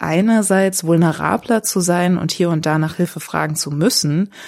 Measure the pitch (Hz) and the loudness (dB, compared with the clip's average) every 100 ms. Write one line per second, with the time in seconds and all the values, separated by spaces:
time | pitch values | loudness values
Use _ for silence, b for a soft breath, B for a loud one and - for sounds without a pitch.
0 | 160 165 214 226 202 190 190 185 165 170 | -2 0 2 2 2 2 2 0 2 4
1 | 170 151 151 220 - 226 - 196 175 175 | 4 2 -2 -2 0 -2 0 -2 0 0
2 | 180 180 - - 175 160 160 156 156 170 | 2 0 -2 -2 0 0 0 0 -2 -2
3 | 175 160 - 160 156 151 - 147 208 - | -4 -4 -6 -4 -4 -4 -4 0 0 0
4 | 151 156 202 B | 0 0 -2 B